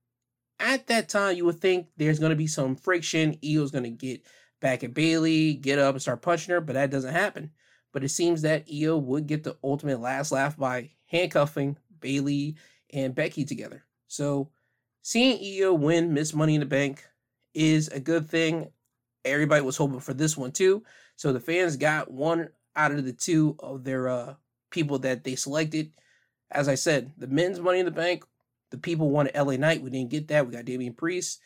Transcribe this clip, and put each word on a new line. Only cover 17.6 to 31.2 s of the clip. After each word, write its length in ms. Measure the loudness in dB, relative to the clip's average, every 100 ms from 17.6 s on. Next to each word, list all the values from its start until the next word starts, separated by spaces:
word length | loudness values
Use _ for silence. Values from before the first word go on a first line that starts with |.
| 4 4 2
a 100 | -4
good 300 | 0 0 2
thing. 420 | 0 0 -2 -6 _ _ _ _ _ -2
Everybody 380 | 0 4 4
was 140 | 2 0
hoping 220 | -2 -2
for 140 | -6
this 240 | -2 0 0
one 140 | -4
too. 320 | 2 4 4 -2 -20 _ -4
So 160 | -2
the 60 | -2
fans 360 | 0 0 0 0
got 340 | 0 0 -4
one 400 | -2 0 0 -2 _ _ 0
out 160 | 0
of 120 | 0
the 100 | -4
two 440 | -6 0 4 4 0
of 240 | -10 -10
their, 240 | -6 -2 -2
uh, 280 | -4 -6 -16 _ _ -8
people 300 | -4 -2 0
that 240 | -2 -4
they 120 | -4 -6
selected. 560 | -4 -2 -2 -4 -6 _ _ _ _ _ -8
As 200 | -2 0
I 60 | 0
said, 360 | 2 0 -2 -12
the 100 | -4
men's 320 | 0 0 0
Money 200 | 0 2
in 60 | 0
the 60 |
Bank 320 | 0 -2 -2 -8 _ _ _ -16
the 60 | -10
people 320 | -4 0 2
wanted 260 | 2 2 0
L 140 | 0
A 60 | 2
Knight. 260 | 2 0
We 80 | -2
didn't 180 | -6 -4
get 200 | -4 0
that. 180 | 0 0
We 40 |
got 140 | -4 -8
Damian 300 | -6 -6 -4
Priest. 440 | -4 -4